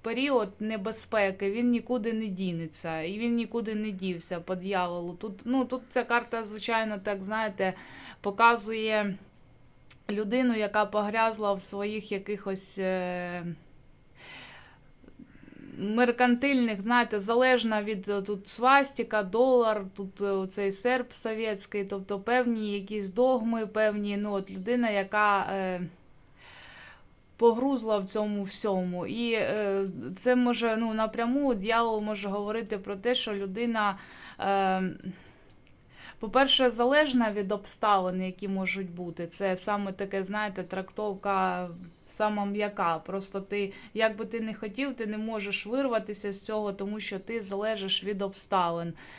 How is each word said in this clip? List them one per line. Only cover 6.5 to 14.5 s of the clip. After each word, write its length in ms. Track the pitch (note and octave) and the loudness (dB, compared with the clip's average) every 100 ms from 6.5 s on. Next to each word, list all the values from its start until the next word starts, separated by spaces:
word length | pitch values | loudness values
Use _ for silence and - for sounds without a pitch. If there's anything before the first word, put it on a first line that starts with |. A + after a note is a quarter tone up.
| G#3+ G3+ A3+ A3 G3+ | -6 -2 0 0 -4
так, 200 | G3+ G3+ | -4 -4
знаєте, 500 | F#3+ A3 G#3+ G3 F#3+ F#3 - - - - | -4 -4 -2 -2 -2 -2 -10 -18 -18 -8
показує 960 | G3+ G3+ A#3 A#3 G3+ A3+ A3 G#3+ G3+ F#3+ - - - - - - - - - | -4 6 6 6 2 -2 0 2 0 -2 -10 -20 -20 -20 -20 -20 -20 -14 -6
людину, 460 | G#3 G#3 B3 B3+ A3 | -2 0 2 4 2
яка 300 | G#3 G#3+ G3+ | 2 2 2
погрязла 680 | G#3 G#3 A3+ A3+ G#3+ G#3 | 2 0 2 2 2 0
в 80 | G3 | 0
своїх 500 | - G3+ G#3 G#3+ G3 | -4 -4 -4 -4 -4
якихось, 680 | G3 G3 G3+ G3 F#3+ - G3 | -6 -4 -6 -4 -6 -6 -4
е, 640 | F#3 F#3 F3+ F3+ F3+ F3 E3+ D#3+ - - - - - - - - - | -2 0 -2 -4 -6 -6 -6 -8 -12 -20 -20 -20 -20 -20 -20 -18 -18